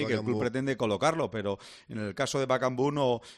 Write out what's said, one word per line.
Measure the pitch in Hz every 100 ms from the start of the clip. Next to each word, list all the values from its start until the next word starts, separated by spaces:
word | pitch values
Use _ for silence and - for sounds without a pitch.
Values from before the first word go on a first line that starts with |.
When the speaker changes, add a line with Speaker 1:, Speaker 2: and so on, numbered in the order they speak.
| 139
Speaker 1:
que |
el | 123
club |
Speaker 2:
Bakambu. | 110 110
Speaker 1:
pretende | 120 123 139 123
colocarlo, | 113 101 147 165 117
pero | 110 101 98 - - -
en | 113
el | 104 92
caso | 135 139
de | 131
Bakambu | 127 131 127 139
no, | 147 131 117 -